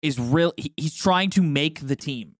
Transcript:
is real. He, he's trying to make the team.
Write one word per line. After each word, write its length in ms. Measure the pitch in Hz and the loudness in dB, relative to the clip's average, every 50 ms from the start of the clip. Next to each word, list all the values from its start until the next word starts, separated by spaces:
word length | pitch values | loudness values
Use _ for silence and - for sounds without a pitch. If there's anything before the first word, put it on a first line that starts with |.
| - | -2
is 160 | 151 135 131 | -2 -2 -2
real. 340 | 120 120 135 165 170 175 - | 0 2 4 4 4 2 0
He, 160 | - - 151 _ | -4 -10 -10 _
he's 200 | - 151 156 - | -6 -6 -6 -6
trying 340 | - - 196 185 180 190 196 | -2 0 2 2 4 2 2
to 120 | - 196 180 | 4 4 4
make 440 | 160 143 139 143 156 156 - 143 | 4 2 2 0 0 -2 -6 -4
the 80 | 135 139 | -4 -4
team. 400 | - - - 139 120 104 73 _ _ | -4 -4 -8 -8 -8 -10 -14 _ _